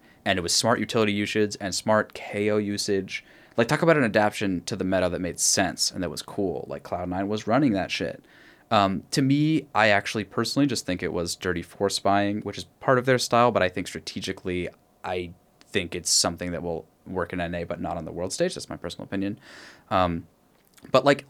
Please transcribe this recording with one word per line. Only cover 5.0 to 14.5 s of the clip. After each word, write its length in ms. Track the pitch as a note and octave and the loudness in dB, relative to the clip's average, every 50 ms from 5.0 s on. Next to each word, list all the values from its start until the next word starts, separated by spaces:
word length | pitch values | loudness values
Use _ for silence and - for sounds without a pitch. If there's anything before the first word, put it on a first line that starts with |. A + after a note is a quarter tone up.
| F#2 F2+ | 2 0
that 120 | F2 E2 | 0 -2
made 180 | F2+ F2 D#2 - | -4 -6 -4 0
sense 500 | - - - G#2+ F#2+ E2 B1+ - - - | 0 2 2 2 2 0 -2 -2 -4 -4
and 140 | - - F2+ | -2 -4 -6
that 60 | D#2+ | -6
was 100 | - - | -6 -8
cool. 440 | - - - - G2+ F#2 D2+ C2+ - | -12 -8 -4 -2 -2 -2 -2 -4 -6
Like, 160 | - C#2+ D2+ - | -8 -10 -10 -8
Cloud 240 | - - F2+ F2+ F2+ | -6 -6 -4 -4 -4
Nine 180 | F2+ F#2+ G2+ G2 | -4 -4 -2 -2
was 180 | G#2+ G#2+ - | -4 -4 0
running 240 | G#2 A2 C#3 D#3 C3 G2+ | 2 2 4 4 4 2
that 160 | F#2+ E2+ - | 2 0 -2
shit. 340 | - - F#2 C#2+ - - - _ - - - - - _ _ _ | -4 -4 -4 -6 -6 -10 -14 _ -20 -20 -20 -20 -20 _ _ _
Um, 340 | A2+ G#2 G2+ F#2+ F#2+ - - - | 4 4 4 4 2 -2 -4 -2
to 100 | - D#3 | 0 2
me, 440 | C3+ C3+ C#3 D3 D3+ D#3 D#3+ D#3 - - - | 2 4 4 4 4 2 2 0 -2 0 2
I 140 | G2+ A2 | 4 4
actually 380 | A2 G2+ G2+ G#2 - - A2+ G2+ | 6 6 4 2 0 -4 -4 -6
personally 420 | F#2 - - A2+ A2 - C#3 C#3+ | -4 -4 -4 -2 0 0 2 2
just 180 | C#3 A#2 - - | 2 0 -2 -4
think 160 | - F#2 F2 | -4 -4 -4
it 120 | F#2 E2 D2+ | -2 -2 -2
was 220 | F2 E2+ E2+ - | -2 -2 -4 -6
dirty 240 | - - F#2 F2 E2+ E2+ | -4 -4 -2 -2 -2 -6
force 340 | - - - G2 G2 - - | -8 -4 -2 -2 0 0 0
buying, 420 | - G2 G2 G2+ G2+ G2+ G2+ G#2+ | 2 2 2 2 2 0 -2 -4
which 160 | - G2+ G2+ | -6 -8 -10
is 80 | - - - _ _ | -10 -12 -14 _ _
part 180 | - - C3+ B2 | 2 2 4 4
of 60 | A#2+ | 4
their 120 | C3 B2+ | 2 2
style, 320 | B2 - - - A#2 A#2+ B2 | 2 2 2 4 4 6 6
but 140 | A2 G2 F2+ | 4 4 2
I 60 | F#2 | 2
think 180 | - G2 F2 | 0 -4 -6
strategically, 800 | - - E2 - - - G2 F#2 - F#2 - - F#2+ | -6 -8 -10 -10 -10 -10 -6 -6 -6 -6 -6 -6 -4